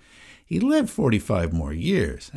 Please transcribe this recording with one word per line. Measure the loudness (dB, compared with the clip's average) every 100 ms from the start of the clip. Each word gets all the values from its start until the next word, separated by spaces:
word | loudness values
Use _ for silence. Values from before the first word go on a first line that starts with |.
| -18 -20 -20 -20 -6
He | 0
lived | 2 2 2
forty-five | 0 2 2 2 0 0
more | -2 -2
years, | -4 0 0 0 -4 -10